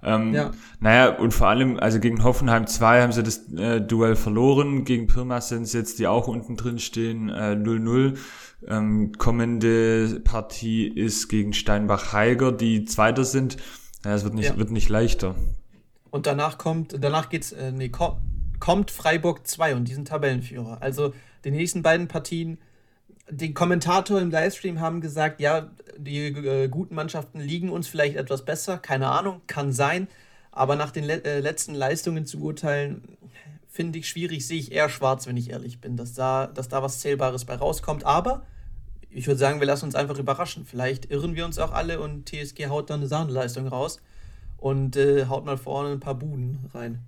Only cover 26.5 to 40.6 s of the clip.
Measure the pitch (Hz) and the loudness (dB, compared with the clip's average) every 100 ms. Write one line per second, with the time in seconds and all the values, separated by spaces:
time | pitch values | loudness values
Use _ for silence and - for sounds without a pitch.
26.5 | 135 135 135 190 165 160 160 139 156 143 | 0 0 -2 -6 -6 -6 -6 -10 -10 -6
27.5 | 170 180 170 165 160 147 147 135 135 - | -4 -4 -6 -6 0 0 0 -4 -6 -4
28.5 | 160 - 180 - 135 135 135 190 180 - | -6 -4 -8 -4 -2 0 0 -2 -6 -10
29.5 | - 143 123 143 175 196 - - - _ | -6 -4 0 0 0 -4 -10 -20 -20 _
30.5 | - 131 143 151 160 147 160 147 143 143 | -2 0 2 -2 -4 -4 -2 -2 -2 -2
31.5 | 147 - 147 135 160 175 160 151 151 151 | -4 -6 -2 -2 -2 -2 -4 -6 -6 -8
32.5 | 151 156 143 143 - - - 135 - - | -4 -2 -2 -2 -8 -14 -20 -20 -20 -20
33.5 | 147 _ - 170 160 160 - 175 160 123 | -20 _ -8 -6 -6 -8 -6 -6 -6 -6
34.5 | 165 131 135 151 - 131 131 131 123 120 | -6 -4 -2 -2 0 0 0 -2 -6 -6
35.5 | 120 123 123 - 120 120 123 131 131 135 | -8 -12 -14 -10 -8 -8 -4 -2 -2 -4
36.5 | - 120 135 135 131 139 143 131 127 120 | -8 -6 -4 -4 -6 -4 0 0 -2 -8
37.5 | 127 143 156 - 147 139 151 180 269 - | -4 -2 -2 -4 -4 2 2 2 -4 -6
38.5 | - - - - - - - 123 135 135 | -16 -14 -14 -12 -14 -14 -8 -2 2 2
39.5 | 147 139 139 147 139 143 139 139 139 175 | 2 0 0 -2 -2 -2 -4 -2 -2 -2
40.5 | - | -8